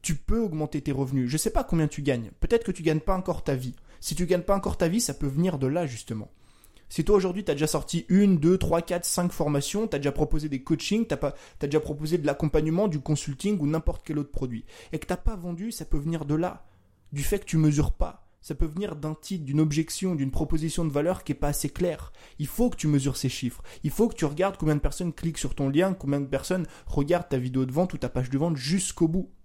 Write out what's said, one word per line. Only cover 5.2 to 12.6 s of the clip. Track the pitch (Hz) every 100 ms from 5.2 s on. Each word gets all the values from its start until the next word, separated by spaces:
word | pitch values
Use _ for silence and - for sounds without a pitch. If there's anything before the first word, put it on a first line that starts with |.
| 143
venir | 135 180 139
de | 135
là, | 156 160
justement. | 120 - 110 - - - - - - -
Si | -
toi | 156 208
aujourd'hui | 180 180
t'as | 196
déjà | 143 151
sorti | 151 - 170 -
une, | 180 202 180
deux, | 156 185
trois, | - 165
quatre, | 165 180 -
cinq | - 180
formations, | - 151 143 139 202 226
t'as | 143
déjà | 143
proposé | 135 151 156 151
des | 135
coachings, | - 160 - 214 226
t'as | 143
pas, | 147 - - -
t'as | 143
déjà | 151
proposé | 151 143 151 165
de | 147
l'accompagnement, | 143 156 156